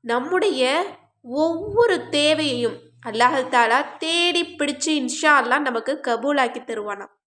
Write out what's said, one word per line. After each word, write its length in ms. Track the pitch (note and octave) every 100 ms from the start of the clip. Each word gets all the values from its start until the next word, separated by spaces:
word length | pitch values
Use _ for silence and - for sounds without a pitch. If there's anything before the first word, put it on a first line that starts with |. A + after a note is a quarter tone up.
| A#3+
நம்முடைய 580 | A#3+ C4+ F#4 G4+ C4 B3+ D4 G4 - _ _ B3 C4+
ஒவ்வொரு 560 | D#4+ E4 G#4 G#4 A#4 F4+ - D4
தேவையையும் 600 | D4 D#4 D4 A#3+ A#3 - - _ A#3+
அல்லாஹ் 260 | G#3+ B3 C4 B3+ B3
தாலா 240 | A3+ B3 C#4+ -
தேடி 400 | D#4+ E4+ F4 E4+ E4+
பிடிச்சு 360 | - D4 D4 - D4+
இன்ஷா 320 | B3+ - D#4 C#4+
அல்லாஹ் 260 | A#3+ C4 C#4
நமக்கு 240 | A#3 - G#3 -
கபூலாக்கி 560 | A3+ B3+ C#4+ B3 A#3+
தருவானாம். 520 | - A3 G#3 G3+ G3 _